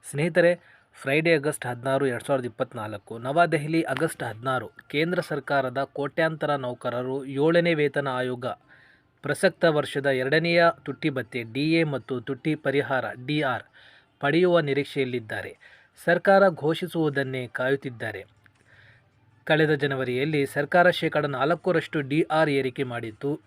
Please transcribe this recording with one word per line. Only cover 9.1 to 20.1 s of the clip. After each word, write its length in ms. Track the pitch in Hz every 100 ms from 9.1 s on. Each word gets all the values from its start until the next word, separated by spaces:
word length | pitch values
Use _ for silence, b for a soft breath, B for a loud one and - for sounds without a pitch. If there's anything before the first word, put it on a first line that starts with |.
| _
ಪ್ರಸಕ್ತ 420 | 135 147 190 - 170
ವರ್ಷದ 400 | 151 135 147 139
ಎರಡನೆಯ 520 | 131 131 156 170 170 170 165
ತುಟ್ಟಿ 260 | - 135 160
ಭತ್ಯೆ 340 | 127 113 123
ಡಿ 300 | 117 120 151
ಎ 100 | 165
ಮತ್ತು 380 | 160 135 - 127
ತುಟ್ಟಿ 340 | 113 131 156 151
ಪರಿಹಾರ 500 | 139 139 120 135 113 120 127
ಡಿ 160 | 151
ಆರ್ 220 | 143 117 - b b b b _
ಪಡೆಯುವ 400 | 143 156 180 175
ನಿರೀಕ್ಷೆಯಲ್ಲಿದ್ದಾರೆ. 920 | 147 139 139 143 131 123 110 107 - - b b b _
ಸರ್ಕಾರ 500 | - 175 196 196 196
ಘೋಷಿಸುವುದನ್ನೇ 1000 | 156 143 160 180 170 156 139 131 131 123
ಕಾಯುತ್ತಿದ್ದಾರೆ. 760 | - 127 139 143 117 113 101 95 _ _ _ b b b b b _ _ _ -
ಕಳೆದ 260 | 156 156
ಜನವರಿಯಲ್ಲಿ 720 | 151 143 135 127